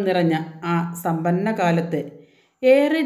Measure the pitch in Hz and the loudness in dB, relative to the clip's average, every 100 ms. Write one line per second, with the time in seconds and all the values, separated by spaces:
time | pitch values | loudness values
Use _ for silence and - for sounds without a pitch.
0 | 190 180 165 160 165 - 170 170 170 - | 0 2 2 0 -4 -8 -4 -2 -2 -6
1 | 180 165 170 180 208 214 175 165 - 151 | -4 -2 0 0 0 0 0 0 -2 -4
2 | - - - _ _ _ 254 269 294 320 | -6 -12 -20 _ _ _ 4 4 4 0